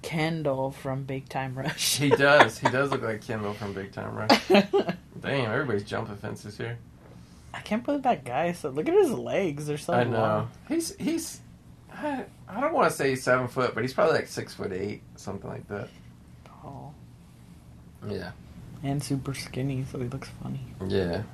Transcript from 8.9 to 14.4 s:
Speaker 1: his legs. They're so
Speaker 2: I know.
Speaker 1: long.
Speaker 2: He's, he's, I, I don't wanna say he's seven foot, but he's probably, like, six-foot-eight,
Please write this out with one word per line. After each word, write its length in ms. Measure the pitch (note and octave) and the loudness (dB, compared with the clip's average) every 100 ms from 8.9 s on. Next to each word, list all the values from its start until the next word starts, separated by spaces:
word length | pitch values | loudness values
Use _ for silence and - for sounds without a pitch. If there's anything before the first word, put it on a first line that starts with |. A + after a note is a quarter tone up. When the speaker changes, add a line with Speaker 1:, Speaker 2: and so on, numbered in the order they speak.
Speaker 1:
his 180 | F#4 F4+ | 6 6
legs. 560 | E3 A#2+ D3+ F#3+ C#3+ D3+ | 2 -2 0 0 -2 -4
They're 100 | D3 | -4
so 140 | - | 0
Speaker 2:
I 120 | A#2+ A#2 | 2 4
know. 120 | A2+ | 4
Speaker 1:
long. 340 | A2 G#2+ A2+ - - | 2 2 -2 -10 -4
Speaker 2:
He's, 260 | E4 E4 - | -2 -2 -4
he's, 460 | F#3+ D#4+ - - - - - - - | -2 -2 -4 -12 -18 -20 -20 -20 -18
I, 340 | - D4+ C4+ - - - | -8 -4 -4 -6 -14 -10
I 140 | G3+ | -2
don't 120 | C#4+ | 0
wanna 180 | D#4+ F3 | 4 4
say 180 | - C#3 | 4 0
he's 140 | B2+ | 2
seven 240 | C3 B2+ B2 | 4 4 2
foot, 240 | C3 B2 | 0 0
but 100 | - | 2
he's 100 | B2 | -2
probably, 200 | - D#3+ C3 | 4 4 4
like, 120 | - | 0
six-foot-eight, 760 | - | -6